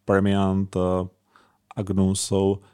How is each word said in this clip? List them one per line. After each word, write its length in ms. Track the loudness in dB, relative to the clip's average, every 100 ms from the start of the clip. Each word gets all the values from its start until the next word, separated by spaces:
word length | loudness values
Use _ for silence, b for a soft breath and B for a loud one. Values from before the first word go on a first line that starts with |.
| 0
Premiant, 680 | 2 2 2 0 0 -2 -2
uh, 320 | -2 -2 -4 _ _ b b b -16 -10
Agnus. 440 | -4 0 0 0
So 420 | -2 0 0 0 b